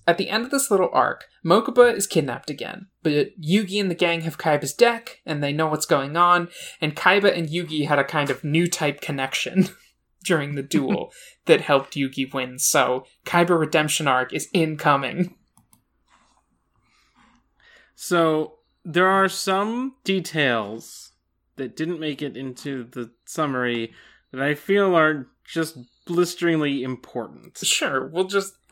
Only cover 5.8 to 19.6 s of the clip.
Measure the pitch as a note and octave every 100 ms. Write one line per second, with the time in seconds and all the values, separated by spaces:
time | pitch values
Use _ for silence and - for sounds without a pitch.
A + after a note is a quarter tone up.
5.8 | - D3 C#3 E3 F3 F3 E3+ - - -
6.8 | D3+ D3 F#3 G3 G3+ F3 D#3 E3 D#3 D#3
7.8 | C#3 C#3+ C#3 D#3 C#3+ C3+ D3 D#3+ E3+ -
8.8 | D3+ C#3+ - C#3 C3+ - - F#3+ F#3+ -
9.8 | _ _ _ _ - D#3+ C#3+ C#3+ C#3 D3+
10.8 | C3+ G3+ - - - _ - D#3+ D#3 C#3
11.8 | - C#3+ C3+ C#3 C3 C3+ B2+ B2+ - C#3+
12.8 | B2+ C3 - _ - F3 E3+ E3 D3+ D#3+
13.8 | D3+ - D3 B2+ B2 - - F#3 D#3+ D3+
14.8 | D#3 C#3 B2+ A2 F#3 - _ _ _ _
15.8 | _ _ _ _ _ _ _ _ _ _
16.8 | _ _ _ _ _ _ _ _ _ -
17.8 | _ _ - F3 D#3+ D#3 - - _ _
18.8 | E3 D#3+ F#3+ G3 F#3+ - G3 F#3+